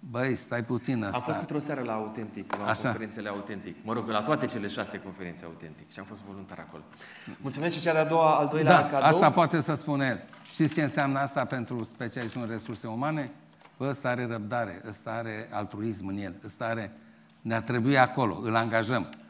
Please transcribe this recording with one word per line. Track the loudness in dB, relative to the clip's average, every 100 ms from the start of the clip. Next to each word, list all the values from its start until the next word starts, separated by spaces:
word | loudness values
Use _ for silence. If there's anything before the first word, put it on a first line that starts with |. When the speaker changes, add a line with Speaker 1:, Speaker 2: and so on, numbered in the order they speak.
Speaker 1:
Băi, | -8 -2 0 -2
stai | -4 -6
puțin, | -2 -2 -2 -2
Speaker 2:
Am | 0
Speaker 1:
asta | -2
Speaker 2:
fost | -2 -4
într-o | -2 -4
seară | -4 -6
la | -4
Autentic, | -4 -4 -8 -10 -10 -8 -4
la | -2
Speaker 1:
Așa. | 0
Speaker 2:
conferințele | 0 -4 -6 -8 -6
Autentic. | -6 -8 -10 -10 -12
Mă | -6
rog, | -4 -2
la | -2
toate | 0 0 0
cele | -4 -6
șase | -6 -6 -8
conferințe | -12 -12 -12 -10
Autentic | -14 -14 -16 -18 -18
și | -16
am |
fost | -14 -14
voluntar | -14 -14 -14 -14 -14
acolo. | -16 -18 -20 -20 -18 -16 -10
Mulțumesc | -10 -4 -4
și | -2
cea | 2
de-a | 2
doua, | 4 6 6 6
al | 4
doilea | 2 8 8
Speaker 1:
Da, | 8
Speaker 2:
cadou. | 4 6
Speaker 1:
asta | 8 8
poate | 8 4 4
să | 0
spune. | -2 0 0 0 0 -6 -20 -16
Știți | 2 2
ce | 4
înseamnă | 0 2 2 2
asta | 0 0
pentru | -2 -2 -4 -6
specialistul | -6 -6 -8 -4 -6 -4
în | -4
resurse | -6 -6 -10 -6
umane? | -2 0 0 -4 -10 -20 -20 -20 _
Ăsta | -4 -2 -2
are | 0 -2
răbdare, | -4 -2 -2 -2 -6 -12
ăsta | -12 -8
are | -6 -6 -8 -8
altruism | -6 -6 -4 -4 -4 -4
în | -6
el, | -6 -10
ăsta | -14 -8
are, | -4 -4 -6 -12 -20 -20 -20 _
ne-ar | -2 -2
trebui | 0 2 6 8
acolo, | 6 6 2 2
îl | 0 2
angajăm. | 4 2 2 0 -2 -10 -20